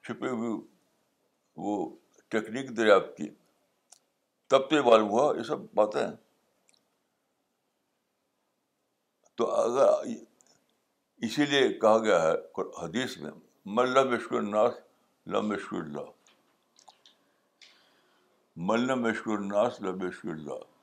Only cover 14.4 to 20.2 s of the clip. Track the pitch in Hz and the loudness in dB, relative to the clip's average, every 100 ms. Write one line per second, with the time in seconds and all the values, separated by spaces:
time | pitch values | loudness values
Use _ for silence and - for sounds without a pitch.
14.4 | 104 107 120 - _ _ _ _ - 101 | -2 2 0 0 _ _ _ _ -6 -4
15.4 | 107 101 - 98 80 73 71 _ _ _ | -2 -6 -6 -10 -10 -12 -14 _ _ _
16.4 | _ _ _ _ - _ - _ _ _ | _ _ _ _ -20 _ -20 _ _ _
17.4 | _ _ - _ _ _ _ _ _ _ | _ _ -20 _ _ _ _ _ _ _
18.4 | _ - 87 113 127 127 117 107 110 104 | _ -10 -2 0 0 0 0 -2 -4 -4
19.4 | 98 101 120 - 98 92 92 - | -2 0 0 -2 -8 -6 -8 -8